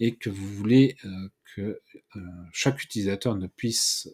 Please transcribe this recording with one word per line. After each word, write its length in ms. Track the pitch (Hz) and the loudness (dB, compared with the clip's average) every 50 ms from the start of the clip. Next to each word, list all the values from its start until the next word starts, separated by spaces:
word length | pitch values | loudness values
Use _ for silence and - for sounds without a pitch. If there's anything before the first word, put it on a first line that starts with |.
et 160 | 113 120 - | 0 0 0
que 120 | - - 110 | -2 -4 -6
vous 180 | 98 98 98 | -6 -6 -6
voulez, 500 | 101 101 101 104 110 123 131 135 131 135 - - | -8 -6 -2 4 6 8 8 8 8 4 -2 -10
euh, 240 | 101 95 95 95 95 - _ _ - - | -10 -10 -10 -10 -10 -14 _ _ -14 -8
que, 260 | 101 98 107 - - - _ - - - _ - | -6 -6 -6 -6 -8 -12 _ -20 -20 -20 _ -14
euh, 40 | 101 90 87 87 87 87 82 | -14 -12 -12 -14 -16 -16 -10
chaque 300 | - - - 135 131 - | -6 0 0 0 0 0
utilisateur 540 | - - - 110 98 98 98 - - 123 107 | -4 -8 -6 -2 -2 -2 -2 -2 -2 -2 -2
ne 100 | 95 92 | -2 -4
puisse, 600 | 90 - - - 113 110 - - - - - - 87 | -6 -6 -4 -4 -2 0 0 0 0 -2 -2 -6 -10